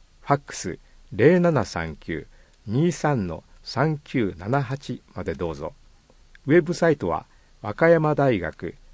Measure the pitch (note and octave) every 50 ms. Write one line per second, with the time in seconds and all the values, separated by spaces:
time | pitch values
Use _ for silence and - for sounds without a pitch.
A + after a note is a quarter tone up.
0 | - _ _ _ - - C#3+ C#3+ - - - - - F#2 E2 - - - - -
1 | - - - F#2+ A#2 D#3 F#3 F3+ F3 F3 D#3 B2 G2 - - F2+ E2 D#2+ D2+ -
2 | - - E2 C#2+ - - - - - _ _ _ - G2+ G#2+ C3+ E3 F3+ - -
3 | - D3+ C#3+ A#2 F#2+ F2 D#2+ - - _ - - - - - A#2 C#3+ D#3+ D#3 D3
4 | - - - C3 G#2+ F2+ E2 E2 F2+ G#2+ C3 C#3+ C3 A2 C3+ C#3+ - - B2 -
5 | _ _ - G2 F2+ F#2 E2 C#2 F2 E2 D#2 C#2+ D2+ D2+ - - - - - _
6 | _ _ _ _ _ _ - - - C3+ D3+ F3+ D3+ E3+ E3+ - F3 E3 D3 -
7 | - E2+ D#2 E2 - _ - - _ _ - - - G#2 G#2+ - D#3+ E3 E3+ D#3+
8 | D#3 D3+ D3 C#3 C#3 C3+ A#2 F2+ E2 D#2 - - F2+ - - - - -